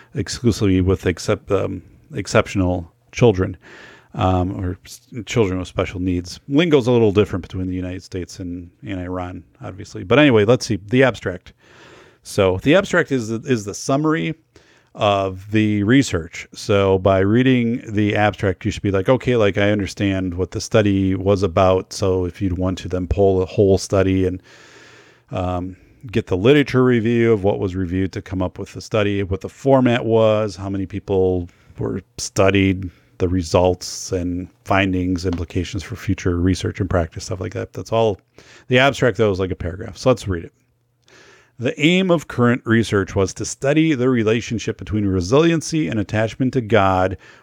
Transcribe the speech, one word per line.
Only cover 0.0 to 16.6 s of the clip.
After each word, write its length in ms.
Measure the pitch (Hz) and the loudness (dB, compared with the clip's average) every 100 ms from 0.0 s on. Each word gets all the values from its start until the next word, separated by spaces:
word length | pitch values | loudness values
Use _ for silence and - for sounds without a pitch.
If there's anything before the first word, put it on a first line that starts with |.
| - | -14
exclusively 680 | 143 101 - 120 101 104 92 | -10 -8 -2 0 2 2 2
with 240 | 92 95 98 | 2 0 0
except, 460 | 85 - 107 - | -4 -2 -4 -2
um, 300 | 98 98 95 - - - | -2 -2 -8 -14 -20 -14
exceptional 800 | 139 98 117 - 101 90 90 85 _ _ | -10 0 0 0 0 0 -2 -6 _ _
children, 460 | - 120 92 92 - - - - - _ | 2 4 4 -2 -6 -16 -20 -20 -20 _
um, 460 | - 95 92 90 110 | -4 0 0 -2 -4
or 180 | 90 92 - | -6 -8 -14
s-, 220 | - _ 127 104 | -20 _ -14 -6
children 340 | 123 101 90 | 0 0 -2
with 80 | 90 | -6
special 320 | - 92 92 | -6 -6 -4
needs. 400 | 92 90 87 - - | -4 -4 -6 -14 -4
Lingo's 400 | 139 175 147 123 | 0 4 4 4
a 40 | |
little 200 | 120 110 | 4 4
different 320 | 98 101 98 | 2 0 -2
between 240 | 85 92 92 | -8 -8 -6
the 80 | 90 | -6
United 280 | 90 92 | -8 -10
States 360 | - 95 85 - | -12 -12 -10 -12
and, 320 | 90 90 87 _ | -12 -12 -14 _
and 180 | 131 95 | -12 -10
Iran, 440 | 87 92 90 92 - - | -8 -8 -10 -12 -18 -18
obviously. 420 | 104 95 95 110 | -16 -14 -16 -10
But 160 | 98 123 | 0 4
anyway, 260 | 147 113 101 | 6 6 6
let's 200 | 127 - | 2 2
see, 120 | 101 | -6
the 260 | 104 127 | 0 4
abstract. 500 | 131 104 104 90 - _ _ - - - - _ | 4 2 -6 -8 -14 _ _ -20 -20 -20 -20 _
So 340 | - - 95 92 | -8 0 2 2
the 120 | 135 175 | 4 2
abstract 360 | 202 180 147 | 4 0 0
is 180 | 135 107 | -2 -4
the, 120 | 113 - | -6 -2
is 160 | 120 101 | -4 -4
the 80 | |
summary 600 | 92 - 135 156 160 165 156 _ _ _ _ _ - | -10 -2 0 0 -2 -4 -8 _ _ _ _ _ -2
of 560 | 107 101 98 92 101 | 2 2 -2 -6 -4
the 320 | 110 107 104 | 0 0 0
research. 640 | 101 135 131 87 82 - - | 2 2 2 -2 -6 -14 -18
So 440 | - | -12